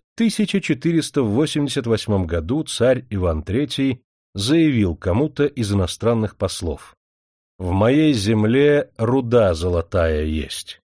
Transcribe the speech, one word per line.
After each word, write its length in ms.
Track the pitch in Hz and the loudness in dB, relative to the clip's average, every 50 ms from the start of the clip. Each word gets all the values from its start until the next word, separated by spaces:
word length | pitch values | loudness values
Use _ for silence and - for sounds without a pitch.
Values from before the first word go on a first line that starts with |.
| _ _ _ | _ _ _
тысяча 460 | - 233 214 - - 208 - - 196 | 0 0 0 2 0 -2 0 0 -2
четыреста 640 | - - 151 127 - 165 170 160 147 - - 139 | 0 -2 -4 -2 0 0 0 0 -2 0 -2 0
восемьдесят 640 | 127 104 101 131 160 151 - 147 143 135 - 143 117 117 | 0 2 2 0 0 0 0 -2 -2 -2 -2 -4 0 0
восьмом 400 | 113 104 - 110 104 95 90 78 | 0 0 0 0 0 0 0 -2
году 340 | 85 82 78 87 131 156 | -2 -4 -2 -2 -4 -4
царь 420 | 156 - - - 117 127 127 127 - - | -4 -6 -2 0 2 2 2 0 -2 -6
Иван 320 | 104 95 90 87 80 78 | -4 -2 0 0 -2 -2
Третий 640 | 78 - 95 131 147 139 - - 135 135 127 - _ _ _ _ _ _ | -4 -2 -2 -2 -2 -2 -2 -2 -2 -2 -2 -4 _ _ _ _ _ _
заявил 640 | - 98 98 120 156 165 160 156 135 113 101 87 85 | -8 -6 -2 2 2 4 4 4 4 2 2 2 0
кому-то 500 | - - 95 87 113 151 151 - - 143 | -2 -2 0 0 0 0 -2 -2 -2 -2
из 280 | 143 - 131 110 98 | -2 -2 -4 -2 0
иностранных 640 | 101 101 90 85 - - 104 117 117 113 110 101 - | 0 0 0 -2 -4 -2 -2 0 0 0 -2 -4 -4
послов: 580 | - 101 92 - - 95 82 73 - - - _ _ _ _ _ _ _ _ _ _ _ _ _ - | -4 -4 -4 -4 -4 -6 -6 -8 -8 -12 -20 _ _ _ _ _ _ _ _ _ _ _ _ _ -8
«В 140 | 92 87 | -4 -2
моей 400 | 90 95 107 120 139 156 156 156 | 0 2 2 4 4 4 4 2
земле 800 | 139 110 95 107 113 107 107 110 120 135 143 147 147 147 - - - - | 2 2 0 0 2 2 2 2 2 4 4 4 4 2 0 -4 -6 -4
руда 560 | 113 113 127 135 123 113 120 120 107 92 85 | -2 0 0 0 0 2 4 4 4 4 2
золотая 680 | 80 87 90 87 85 - - - 90 82 80 78 76 | 0 -2 -2 -2 -2 -2 -2 0 0 0 2 0 -2
есть». 580 | 78 78 78 78 71 - - - - - - _ _ | -2 -2 -4 -4 -6 -8 -10 -12 -12 -16 -20 _ _